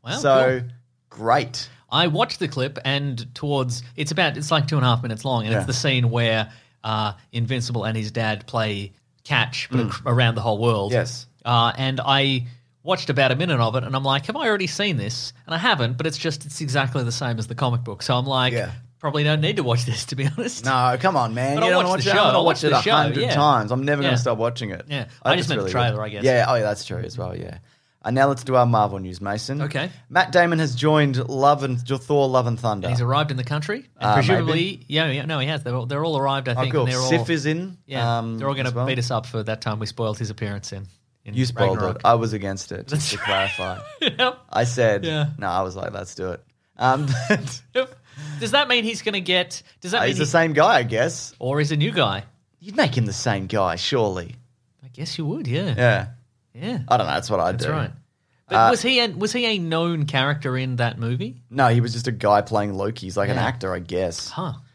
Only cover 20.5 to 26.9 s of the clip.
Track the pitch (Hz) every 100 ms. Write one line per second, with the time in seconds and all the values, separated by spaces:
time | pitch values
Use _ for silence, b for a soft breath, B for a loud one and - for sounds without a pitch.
20.5 | - 131 131 127 127 190 147 113 113 135
21.5 | 147 175 180 180 190 196 214 170 131 165
22.5 | 156 151 135 196 156 147 - 247 143 151
23.5 | 123 104 127 139 143 135 123 123 110 117
24.5 | 120 107 85 147 143 107 - 123 175 156
25.5 | 127 95 123 120 107 107 104 127 123 113
26.5 | 123 107 104 -